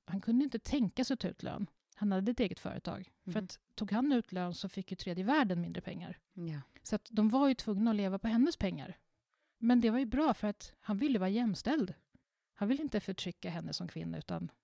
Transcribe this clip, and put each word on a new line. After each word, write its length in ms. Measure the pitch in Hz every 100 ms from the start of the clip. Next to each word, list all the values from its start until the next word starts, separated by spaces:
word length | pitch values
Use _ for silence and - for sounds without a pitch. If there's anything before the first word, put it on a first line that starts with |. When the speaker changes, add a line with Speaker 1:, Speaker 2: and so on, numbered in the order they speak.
| -
Speaker 1:
han 160 | 190
kunde 220 | 220 240
inte 160 | 285 226
tänka 440 | - 294 202 -
sig 100 | 254
att 60 | 262
ta 80 | 190
ut 160 | -
lön. 240 | - - 208 _ _ -
Han 160 | 208
hade 200 | 190 196
ett 80 | 247
eget 200 | 196 -
företag. 520 | - - - - 190 _
För 80 | -
Speaker 2:
Mhm. 120 | 170 185
Speaker 1:
att 140 | - _ -
tog 160 | 208
han 200 | 208 277
ut 200 | 247 -
lön 220 | 185 180
så 160 | 170 190
fick 220 | - -
ju 40 | 185
tredje 260 | - 175
världen 380 | 196 302 214 175
mindre 200 | 170 170
pengar. 380 | - 175 175 - _
Speaker 2:
Ja. 280 | 190 170 147 - -
Speaker 1:
Så 120 | - 214
att 120 | -
de 180 | 214 214
var 180 | 262 277
ju 60 |
tvungna 360 | 254 - 196 226
att 60 | 208
leva 220 | 196 196
på 80 | 226
hennes 300 | 226 294 -
pengar. 400 | 190 160 135 - _ _ _ _ _ -
Men 240 | 226 247
det 80 | 226
var 100 | 240
ju 60 | 254
bra 280 | 247 311
för 140 | 214 214
att 260 | - - -
han 180 | - 202
ville 220 | 285 220
vara 100 | 185
jämställd. 640 | 214 233 185 - 311 196 - _ _ _ _ _
Han 140 | - 208
ville 140 | 277
inte 160 | 302 208
förtrycka 500 | - 185 180 - 185
henne 240 | 165 160
som 140 | 147 180
kvinna, 300 | 185 170 160
utan 340 | - 85 175 -